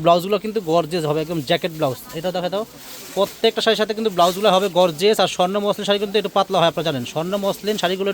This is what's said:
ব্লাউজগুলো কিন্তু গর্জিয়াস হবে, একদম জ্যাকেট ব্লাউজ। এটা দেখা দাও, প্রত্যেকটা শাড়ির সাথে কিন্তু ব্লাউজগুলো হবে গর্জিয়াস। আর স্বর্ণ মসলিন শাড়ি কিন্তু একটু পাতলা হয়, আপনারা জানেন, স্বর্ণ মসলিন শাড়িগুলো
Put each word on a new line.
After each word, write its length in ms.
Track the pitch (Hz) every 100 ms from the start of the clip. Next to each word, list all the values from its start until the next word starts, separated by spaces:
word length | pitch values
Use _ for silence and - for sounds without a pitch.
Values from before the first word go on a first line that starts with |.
ব্লাউজগুলো 320 | 165 175 180 202
কিন্তু 140 | 214 214 170
গর্জিয়াস 340 | 165 156 180 151
হবে, 100 | 151
একদম 140 | 156 170 123
জ্যাকেট 240 | 170 180 156
ব্লাউজ। 200 | 147 123 - 160
এটা 100 | 175 180
দেখা 120 | 175
দাও, 120 | 190 220 - - - - -
প্রত্যেকটা 440 | 196 - 226 220
শাড়ির 160 | 226 208
সাথে 120 | 214 220
কিন্তু 120 | 220 180
ব্লাউজগুলো 320 | 185 185 214
হবে 120 | 185 196 170
গর্জিয়াস। 400 | 180 151 202 214
আর 60 | 185 -
স্বর্ণ 180 | 180 202
মসলিন 200 | 202 196 196
শাড়ি 120 | 202
কিন্তু 120 | 208 202
একটু 120 | 196 202
পাতলা 220 | 190 190
হয়, 100 | 165
আপনারা 140 | 170 160
জানেন, 160 | 139 120
স্বর্ণ 200 | 156 170 202
মসলিন 320 | 196 185 196 214
শাড়িগুলো 260 | 175 185 196